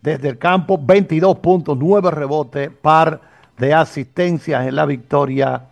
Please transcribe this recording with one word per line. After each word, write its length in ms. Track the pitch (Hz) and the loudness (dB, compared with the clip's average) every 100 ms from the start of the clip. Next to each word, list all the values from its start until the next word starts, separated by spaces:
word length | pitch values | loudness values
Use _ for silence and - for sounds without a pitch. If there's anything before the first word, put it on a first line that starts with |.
desde 280 | 147 151 139 | -6 -4 -6
el 80 | 120 | -4
campo, 400 | 170 185 165 190 | 0 0 0 -4
veintidós 580 | 131 190 196 160 185 185 | 4 2 2 0 0 0
puntos, 400 | 170 185 160 139 | 2 0 0 -2
nueve 300 | 156 202 180 | 2 2 2
rebotes, 640 | 151 139 151 135 143 139 143 | -2 -4 -4 -4 -6 -8 -4
par 540 | 151 156 160 151 _ _ _ - | 2 4 4 -2 _ _ _ -4
de 160 | 131 | 0
asistencias 920 | 156 156 - 127 - 180 165 - 139 131 | 2 0 -4 -10 -2 -2 -2 -2 -4 -2
en 80 | 135 | -2
la 100 | 151 | -2
victoria 800 | 139 - 143 139 135 135 127 - | -4 -2 -2 0 0 -2 -2 -10